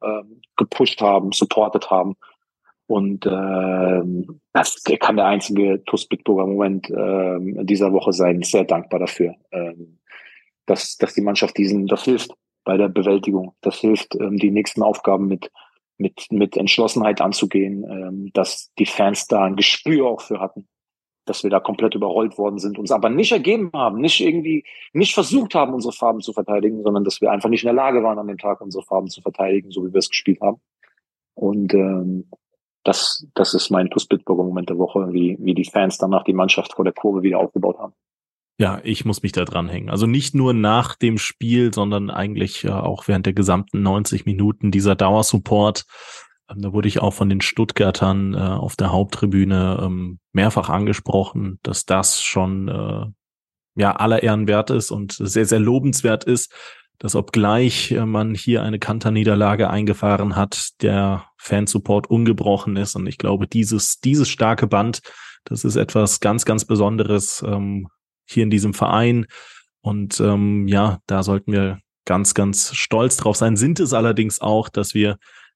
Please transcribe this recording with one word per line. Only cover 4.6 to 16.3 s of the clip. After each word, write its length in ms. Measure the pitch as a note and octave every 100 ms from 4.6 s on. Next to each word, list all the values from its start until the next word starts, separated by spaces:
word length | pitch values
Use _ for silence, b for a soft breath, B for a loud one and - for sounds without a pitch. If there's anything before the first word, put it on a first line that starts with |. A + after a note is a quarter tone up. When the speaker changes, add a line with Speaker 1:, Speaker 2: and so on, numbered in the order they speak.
| - - - -
Speaker 1:
kann 180 | - G#2+
der 100 | G2
einzige 560 | G2+ - G2+ G2 F#2+ -
tuss 220 | F#2+ -
Bitburger 400 | - - G2 F#2+
Moment, 420 | G2 G2+ F#2+ -
ähm, 760 | - G2 G2 F#2 F2+ F#2 G#2 F#2+
dieser 260 | G2+ G2+
Woche 200 | F#2+ -
sein. 280 | F2 F2+ F2
Sehr 220 | F2 G#2+
dankbar 360 | F2+ E2+ - F2+
dafür, 360 | F2+ - F2 F2 _
ähm, 480 | F#2 E2+ E2+ E2+ E2+ _ B B B B _ -
dass, 320 | F#2+ - -
dass 160 | G#2+
die 80 | -
Mannschaft 340 | G2+ G2+ G2+ -
diesen, 300 | G2 G2+ G2
das 180 | G2+
hilft 280 | - A#2+ - - _ _
bei 140 | - F#2+
der 120 | G2+
Bewältigung. 640 | F#2 F#2+ G2 F#2+ G2 F#2 -
Das 140 | - -
hilft, 400 | A2 G#2+ - -
ähm, 220 | G#2 G2+
die 120 | G2+
nächsten 320 | G2+ G#2 -
Aufgaben 460 | G#2+ G#2 - G2 G2
mit, 240 | F#2+ - b b b _ -
mit, 320 | G2 - -